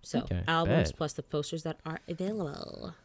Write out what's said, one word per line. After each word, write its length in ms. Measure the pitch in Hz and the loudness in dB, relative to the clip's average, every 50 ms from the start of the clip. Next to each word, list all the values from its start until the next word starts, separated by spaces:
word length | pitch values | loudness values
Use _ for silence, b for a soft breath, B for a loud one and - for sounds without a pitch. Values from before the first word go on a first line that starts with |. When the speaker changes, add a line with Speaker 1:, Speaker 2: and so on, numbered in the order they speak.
| - | -12
Speaker 1:
So 180 | - - - | 0 0 0
Speaker 2:
Okay, 240 | - - - 90 - | 0 2 0 0 2
Speaker 1:
albums 440 | - 165 165 170 - - 170 - 78 - | 2 4 4 4 6 6 6 6 4 2
Speaker 2:
bet. 40 | |
Speaker 1:
plus 160 | - 165 151 - | -2 -4 -4 -2
the 100 | - - | -6 -8
posters 400 | - - 151 147 - - 165 156 | -2 -2 -2 -2 0 -4 -4 -4
that 160 | 160 156 - - | -4 -6 -6 -6
are 140 | 165 160 - - - | -8 -8 -8 -6 -8
available. 840 | 170 160 185 190 214 220 185 147 143 85 - - - - - - 165 - - | -4 -2 -2 -2 0 -2 -2 -2 -4 -6 -8 -8 -8 -8 -8 -8 -10 -10 -18